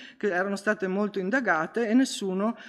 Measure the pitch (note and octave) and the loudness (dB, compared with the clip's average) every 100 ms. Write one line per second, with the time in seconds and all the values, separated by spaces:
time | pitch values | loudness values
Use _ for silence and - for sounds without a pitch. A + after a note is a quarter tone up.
0 | - - G#3 F3 G3 G3+ G#3+ G#3 F#3+ F#3+ | -12 -6 -2 0 0 -2 0 0 0 0
1 | G#3 G3+ F#3 C4 A3 D#3+ D#3+ A3 A3+ A#3+ | -2 -2 -2 0 2 2 0 -2 2 4
2 | C4 - G3 F#3+ G#3+ A3+ | 2 0 -4 0 0 -2